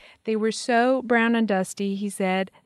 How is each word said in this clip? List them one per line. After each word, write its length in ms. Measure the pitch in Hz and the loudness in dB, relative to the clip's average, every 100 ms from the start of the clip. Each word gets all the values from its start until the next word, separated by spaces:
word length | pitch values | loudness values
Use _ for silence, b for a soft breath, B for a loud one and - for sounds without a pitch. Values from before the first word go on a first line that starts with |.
| B B | B B
They 120 | - 220 | -4 -2
were 160 | 220 | -2
so 500 | - - 233 247 262 | -2 0 2 4 2
brown 320 | 233 233 233 | 2 2 2
and 140 | 233 220 | 2 2
dusty, 480 | 190 185 - 202 196 | 0 -2 -4 -4 -4
he 120 | 202 | -6
said, 420 | - 190 185 190 b | -4 -2 0 -4 b